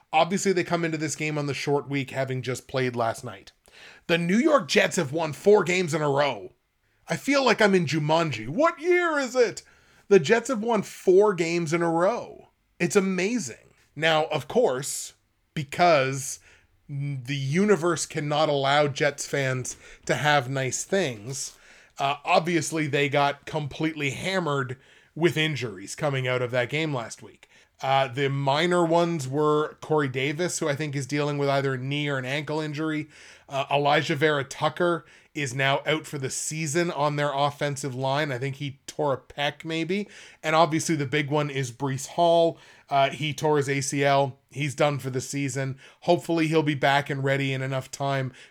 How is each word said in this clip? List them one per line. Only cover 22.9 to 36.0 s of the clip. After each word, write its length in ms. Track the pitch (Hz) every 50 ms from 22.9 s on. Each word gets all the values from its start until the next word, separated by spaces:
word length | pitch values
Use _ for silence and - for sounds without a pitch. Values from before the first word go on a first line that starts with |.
| 131 147 143 143
got 380 | 131 143 143 143 139 - _
completely 640 | - - 156 151 139 - - 156 160 156 151 147 135
hammered 640 | 120 - 120 185 190 190 175 151 143 139 135 123 127 - _ _ _ - _ _ _
with 240 | 147 160 175 139 156
injuries 560 | 156 156 151 120 123 117 98 - - - -
coming 340 | - 165 147 139 131 127 127
out 140 | 127 127 123
of 80 | 120
that 180 | 120 127 123 120
game 260 | - 151 160 156 147
last 280 | 127 113 107 - - -
week. 260 | 104 - _ - - _ - _ _ _ - -
Uh, 240 | 135 135 135 135
the 220 | 131 120 135 143 135
minor 560 | 139 139 143 139 135 147 165 180 175 175 175
ones 420 | 160 165 170 175 170 170 165 131
were 500 | 127 131 147 151 151 151 151 151 147 - -
Corey 280 | - - 156 151 147 135
Davis, 500 | 127 131 131 143 156 151 180 170 - -
who 100 | 170 156
I 80 | 143
think 180 | 131 156 151 135
is 120 | 143 135
dealing 320 | 120 147 147 147 147 147 143
with 100 | 143 139
either 260 | 139 139 139 139 131
a 40 | 127
knee 300 | 127 135 143 147 147 143
or 100 | 143 131
an 60 | 127
ankle 360 | 127 135 151 151 143 151 156
injury. 480 | 156 151 151 143 160 160 156 151 151 151 - - - - - - _ -
Uh, 160 | 139 135 135 -
Elijah 440 | 139 147 143 143 147 156 151 131 165
Vera 300 | 139 151 156 151 143 135
Tucker 600 | 135 - - 151 156 151 - 185 175 175 160 - - - - _ _ -
is 180 | 151 147 131 123
now 300 | 139 135 135 139 151 147
out 220 | 151 156 156